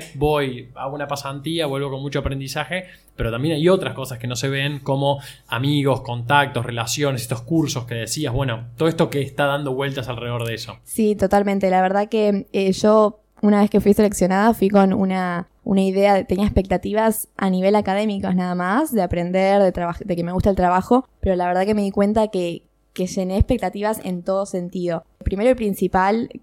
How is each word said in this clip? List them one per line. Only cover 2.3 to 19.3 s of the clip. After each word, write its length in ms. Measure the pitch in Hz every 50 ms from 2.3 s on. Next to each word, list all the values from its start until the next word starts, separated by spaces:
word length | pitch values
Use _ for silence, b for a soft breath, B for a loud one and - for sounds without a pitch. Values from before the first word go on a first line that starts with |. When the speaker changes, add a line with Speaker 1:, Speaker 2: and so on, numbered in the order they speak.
| 135 135 135 131 135 151 147 - 170 185 185 B B B B B _
Speaker 1:
pero 140 | - 117 113
también 240 | 113 117 131 160 165
hay 160 | 147 156 175
otras 240 | 190 185 - 131 120
cosas 240 | 131 131 - 127 117
que 80 | 117
no 100 | 123 123
se 140 | 120 - 139
ven, 300 | 139 135 139 143 147 139
como 400 | - - 139 139 139 139 143 139 B B B B B B
amigos, 540 | 117 117 127 143 147 147 139 139 131 123
contactos, 640 | - - 120 120 117 120 143 143 143 135 139 120 113
relaciones, 560 | 113 117 117 117 120 - 147 147 139 135 123
estos 220 | - - 135 123 -
cursos 420 | - 165 160 151 135 - 139 120
que 80 | 120 120
decías, 400 | 117 113 107 - 156 151 135 117
bueno, 360 | 135 139 127 117 110 117 - -
todo 140 | - 156 165
esto 220 | 160 165 170 -
que 100 | - 143
está 240 | 135 135 - - 143
dando 300 | 143 139 143 147 139 127
vueltas 320 | 127 139 139 135 135 120 120
alrededor 400 | 123 117 117 120 120 120 117 117
de 80 | 113
eso. 220 | 107 - - 98 - _
Speaker 2:
Sí, 320 | - - - 220 208 208
totalmente. 540 | 202 196 190 202 202 202 202 196 196 196 190
La 140 | 185 185 185
verdad 260 | 185 190 202 208 214
que, 380 | - 220 214 208 202 196 - _ -
eh, 180 | 202 196 190
yo, 480 | 190 - - 214 214 220 214 208 214 _ _ _ _ - -
una 180 | 208 208 202
vez 80 | 202 208
que 120 | - 208
fui 120 | 196 202 208
seleccionada, 640 | - 214 202 208 - 185 180 185 190 208 233 226
fui 140 | - 190 196
con 240 | 202 202 196 190 190
una, 560 | 202 190 190 185 190 185 180 175 175 180 _ _ _ -
una 180 | - 196 190
idea, 420 | 190 190 185 196 196 202 202 190 -
tenía 200 | - 190 180 208
expectativas 840 | 202 - 208 190 196 190 175 - 196 202 214 220 226 220 - - - _ -
a 140 | - 190
nivel 240 | 185 180 185 196 208
académicas 600 | 214 208 202 190 202 214 220 202 196 196 185 185
nada 200 | 180 180 180 180
más, 360 | 180 175 180 196 247 320 311
de 120 | 254 220 180
aprender, 580 | 175 - 175 175 175